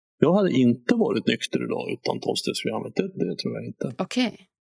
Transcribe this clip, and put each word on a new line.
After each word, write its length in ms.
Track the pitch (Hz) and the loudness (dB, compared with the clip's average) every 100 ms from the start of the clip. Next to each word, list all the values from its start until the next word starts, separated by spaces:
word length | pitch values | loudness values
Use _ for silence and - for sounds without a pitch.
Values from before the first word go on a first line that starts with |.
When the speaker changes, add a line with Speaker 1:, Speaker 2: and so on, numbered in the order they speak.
| _ - | _ 2
Speaker 1:
Jag 160 | 139 | 4
hade 180 | 190 190 | 6 4
inte 420 | 127 123 123 - | 4 4 4 2
varit 320 | 240 208 107 - | 2 4 2 0
nykter 380 | 117 - - | -2 -2 -4
idag 280 | - - - | -4 -4 -4
utan 280 | - - - | -6 -4 -4
tolvstegsprogrammet. 720 | - - - - - 110 104 - | -2 -4 -4 -4 -4 -6 -8 -4
Det, 120 | 190 | -6
det 280 | - - - | -4 -4 -4
tror 160 | 127 | -6
jag 120 | 113 120 | -6 -8
inte. 280 | - - - | -8 -8 -6
Speaker 2:
Okej. 480 | 185 247 254 - _ _ _ | -6 -2 -2 -4 _ _ _